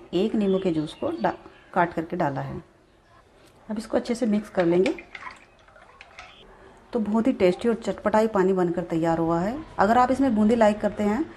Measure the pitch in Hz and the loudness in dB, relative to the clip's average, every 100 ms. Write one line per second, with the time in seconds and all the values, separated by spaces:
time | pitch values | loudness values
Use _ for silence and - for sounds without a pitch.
0 | - 175 214 220 202 190 190 160 151 - | -4 -2 0 0 0 0 0 -2 -4 -6
1 | 294 330 190 - - - - 190 170 175 | -6 -4 -4 -4 -12 -20 -6 -2 0 -2
2 | 165 175 151 135 135 135 - _ _ _ | -6 -4 -2 -4 -8 -10 -14 _ _ _
3 | _ - _ _ - _ - 214 - 254 | _ -20 _ _ -20 _ -12 -10 -4 -4
4 | 247 240 240 208 - - 170 175 208 370 | -2 -2 0 0 -2 0 2 2 2 -2
5 | - - - - - _ _ - - - | -8 -18 -16 -18 -20 _ _ -20 -20 -20
6 | - - - - - - - - - 240 | -20 -20 -20 -20 -20 -20 -20 -20 -8 -4
7 | 208 226 233 - 185 180 233 220 - 190 | -2 0 0 2 2 2 0 -2 -4 -4
8 | 214 214 220 208 185 190 180 175 170 165 | 0 2 2 2 2 2 0 -2 -4 -2
9 | 165 165 165 170 190 285 - - 196 240 | 0 0 0 0 -2 -6 -8 0 2 4
10 | 247 262 269 214 214 240 214 208 208 202 | 4 2 2 2 2 4 4 4 -2 -2
11 | 208 220 320 | -2 -2 -4